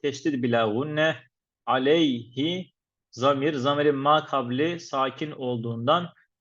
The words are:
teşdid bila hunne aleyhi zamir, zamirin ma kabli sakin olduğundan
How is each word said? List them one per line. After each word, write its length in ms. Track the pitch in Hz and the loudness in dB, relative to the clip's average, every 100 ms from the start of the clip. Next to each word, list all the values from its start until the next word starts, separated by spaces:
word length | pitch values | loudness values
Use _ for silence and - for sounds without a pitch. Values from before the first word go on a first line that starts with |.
teşdid 420 | 143 139 165 135 | -6 -4 -4 -2
bila 240 | 120 117 110 | 0 2 2
hunne 480 | 110 151 151 160 - - _ _ _ | 0 -2 0 0 -2 -10 _ _ _
aleyhi 1040 | - 131 131 165 156 120 113 123 156 180 175 _ _ _ _ | -2 0 4 4 4 0 -6 -6 -4 -4 -10 _ _ _ _
zamir, 420 | 117 135 139 147 | 0 0 2 0
zamirin 420 | 147 131 143 147 | 0 0 2 2
ma 300 | 139 143 156 | 2 4 2
kabli 540 | 151 139 120 127 160 170 | 2 -4 -2 -2 -2 -4
sakin 520 | - 139 131 127 151 | -6 -4 -2 -4 -10
olduğundan 800 | 147 127 120 117 117 120 170 175 _ _ _ | -6 -4 -4 -4 -4 2 2 0 _ _ _